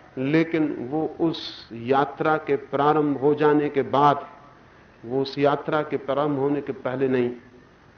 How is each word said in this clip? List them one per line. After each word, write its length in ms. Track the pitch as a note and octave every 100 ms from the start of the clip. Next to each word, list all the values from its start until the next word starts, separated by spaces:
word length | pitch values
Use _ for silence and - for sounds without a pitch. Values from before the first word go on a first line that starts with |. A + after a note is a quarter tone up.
| - -
लेकिन 720 | C3+ D#3+ E3 E3 D3+ - A#2+
वो 240 | D3+ D#3 -
उस 500 | E3 - - - -
यात्रा 640 | A2+ A#2 C3+ C#3+ - D#3 D#3
के 180 | - C#3
प्रारंभ 640 | - C3+ D3 D#3 D3 C3+
हो 180 | C#3 D3
जाने 340 | D3+ D3 D3
के 120 | C#3+
बाद, 460 | A#2+ B2+ D3 C#3 - - - - - - - _ A2+
वो 160 | C3
उस 160 | C3+ C#3+
यात्रा 420 | C#3+ C#3+ - D3+
के 160 | D3 C#3
प्रारंभ 420 | - C3+ D3 C#3
होने 220 | C#3 C#3+
के 120 | C#3+
पहले 340 | B2+ B2+ B2+ C3
नहीं। 240 | B2+ B2 - - - - - -